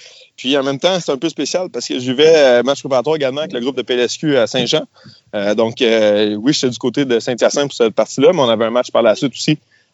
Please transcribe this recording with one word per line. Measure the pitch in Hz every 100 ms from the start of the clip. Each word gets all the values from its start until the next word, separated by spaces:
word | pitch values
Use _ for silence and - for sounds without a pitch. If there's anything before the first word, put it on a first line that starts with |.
| - - - -
Puis | 123 143
en |
même | 135 139
temps, | 175 190
c'est | 165
un | 139
peu | 165
spécial | 147 139 180 185
parce | 123 -
que | 143
je | 123
vivais, | 127 156 160
euh, | 139 120
match | 120 139
préparatoire | 143 131 120 156
également | 135 139
avec | 156
le | 120
groupe | 120 127
de |
P | 113
L | 123
S | 120 -
Q | 156 139
à | 110
Saint-Jean. | 131 120 151 - _ - - _
Euh, | 107 101 107
donc, | 113 117
euh, | 117 113 107 104 104 104
oui, | 117
j'étais | 151 131
du | 117
côté | 131 117 139
de | 117
Saint-Hyacinthe | 117 120 117 143 139
pour |
cette | - 117 101
partie-là, | 107 - 143
mais | 180
on | 123
avait | 110 113
un |
match | 120 -
par | 120
la | 113 104
suite | 139
aussi | - - - _ _ _